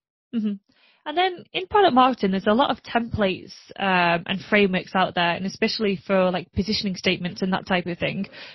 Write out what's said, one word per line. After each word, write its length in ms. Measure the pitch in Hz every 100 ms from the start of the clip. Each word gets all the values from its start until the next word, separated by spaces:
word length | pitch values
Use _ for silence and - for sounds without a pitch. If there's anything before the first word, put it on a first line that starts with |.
| _ _ _
Mm-hmm. 180 | 233 214 202 _ _ _ _ 311
And 100 | 302
then 280 | 381 349 -
in 140 | - 370
product 280 | 415 370
marketing, 380 | 254 254 240 196
there's 140 | 190 208
a 60 |
lot 180 | 220 277
of 120 | 233
templates, 720 | - 233 233 - 196 180 - - - -
um, 440 | 196 180 170 170 175
and 140 | 202 -
frameworks 460 | 208 202 185 -
out 200 | 190 180
there, 160 | 180 175
and 160 | 170 190
especially 520 | - 220 - 214 185 -
for, 240 | 190 185
like, 220 | 180 185
positioning 420 | - 196 208 202
statements 480 | 185 - 185 175 -
and 100 | 190
that 140 | 185 -
type 200 | 185 175
of 120 | 175
thing, 280 | 190 - 196 - -